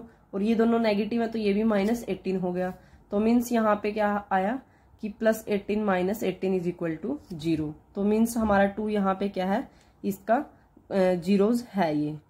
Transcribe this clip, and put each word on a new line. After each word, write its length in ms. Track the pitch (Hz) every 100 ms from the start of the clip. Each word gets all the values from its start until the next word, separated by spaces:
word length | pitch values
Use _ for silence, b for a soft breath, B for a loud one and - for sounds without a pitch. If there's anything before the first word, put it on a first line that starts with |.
| 226 B B
और 80 | 196
ये 140 | 208 226
दोनों 240 | 226 233
नेगेटिव 420 | 226 208 214 233
है 60 | 226
तो 120 | 233
ये 140 | 208
भी 100 | 196
माइनस 400 | 226 208 196 233 -
एटीन 300 | 185 190 190
हो 120 | 180
गया। 200 | 180 185 185 b b _
तो 80 | 202
मीन्स 320 | 220 240 233
यहाँ 280 | 233 220 208
पे 80 | 208
क्या 340 | 214 208 208 -
आया 280 | 190 196 262 b b b _
कि 60 | 208
प्लस 360 | - 220 226 -
एटीन 360 | 202 - 208
माइनस 400 | 214 185 185 208
एटीन 320 | 190 185 190 185
इज 120 | 175
इक्वल 280 | 170 170 160
टू 240 | 226 294 -
ज़ीरो। 400 | 165 160 160 151 151 _ 202
तो 80 |
मीन्स 340 | 202 214 226 233
हमारा 280 | 220 196 196
टू 240 | 196 214
यहाँ 260 | 208 196 190
पे 140 | 202
क्या 160 | 190 185
है, 220 | 214 277 b b b
इसका, 320 | 202 196 - 247
अ, 80 | - b b - -
ज़ीरोज़ 720 | 196 185 180 165 202 202 240 240
है 260 | 196 165 151
ये, 200 | 151 151